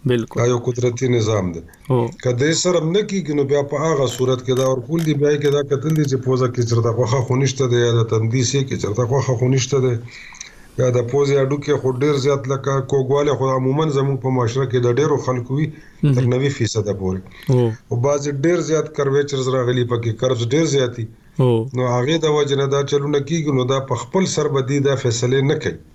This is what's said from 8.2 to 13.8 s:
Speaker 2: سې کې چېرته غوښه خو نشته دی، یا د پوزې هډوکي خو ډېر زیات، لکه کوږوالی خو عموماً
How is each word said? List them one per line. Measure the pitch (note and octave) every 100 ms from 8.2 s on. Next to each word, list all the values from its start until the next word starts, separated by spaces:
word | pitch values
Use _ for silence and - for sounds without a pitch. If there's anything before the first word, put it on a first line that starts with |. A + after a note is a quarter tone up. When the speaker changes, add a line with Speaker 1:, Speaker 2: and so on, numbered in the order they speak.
| A2+ C3
Speaker 2:
سې | A#2+ C#3 C3+
کې | B2
چېرته | G2 G2+ A#2+
غوښه | C#3 B2 A#2
خو | B2+
نشته | C3+ - C#3+
دی، | B2+ A#2 - - - - - - - -
یا | B2+
د | B2 A#2
پوزې | C#3 C#3+ C#3
هډوکي | C3 D3 C#3+ C3+
خو | C3
ډېر | B2 D3 C#3+
زیات، | C3 C#3 A#2+
لکه | C3+ C#3 C#3 C3
کوږوالی | C#3+ B2+ C#3+ D3 B2
خو | C3+ C3
عموماً | C3 C#3+